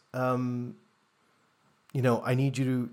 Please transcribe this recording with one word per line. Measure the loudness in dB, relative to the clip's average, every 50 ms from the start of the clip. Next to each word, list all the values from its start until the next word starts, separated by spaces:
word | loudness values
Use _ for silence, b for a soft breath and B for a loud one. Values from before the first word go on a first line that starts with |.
| _ _ -6
um, | -2 0 0 0 0 -2 -2 -4 -4 -6 -8 -12 -16 _ _ _ _ _ _ _ _ _ _ _ _ _ _ _ _ _ _ _ _ _ _ -4
you | 0
know, | 2 2 2 2 2
"I | 0 2
need | 2 2 2 0
you | 0 0
to, | 0 0 0 -2 -4